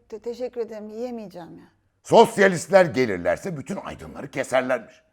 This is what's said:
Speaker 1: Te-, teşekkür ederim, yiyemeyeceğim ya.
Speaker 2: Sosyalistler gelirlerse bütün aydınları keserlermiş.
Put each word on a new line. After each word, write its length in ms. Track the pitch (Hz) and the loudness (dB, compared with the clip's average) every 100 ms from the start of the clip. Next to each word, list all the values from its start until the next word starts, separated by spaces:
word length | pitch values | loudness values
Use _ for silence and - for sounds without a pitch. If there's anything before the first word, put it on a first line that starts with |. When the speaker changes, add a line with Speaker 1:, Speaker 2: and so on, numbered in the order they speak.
| _ | _
Speaker 1:
Te-, 100 | 220 | -14
teşekkür 420 | 240 233 247 240 | -12 -8 -10 -8
ederim, 280 | 220 220 214 | -10 -10 -14
yiyemeyeceğim 680 | 214 247 233 208 180 170 165 | -10 -10 -10 -12 -16 -18 -20
ya. 80 | - _ _ _ | -20 _ _ _
Speaker 2:
Sosyalistler 840 | - 175 226 - 196 175 - 190 175 | 4 6 6 6 2 2 4 6 6
gelirlerse 720 | 120 127 90 87 82 202 156 | 4 0 0 -2 -2 -4 -10
bütün 180 | - 196 | -8 -10
aydınları 560 | - - 78 - 135 | -10 -14 -14 -14 -10
keserlermiş. 760 | 143 123 127 127 127 104 _ _ | -8 0 0 0 -2 -4 _ _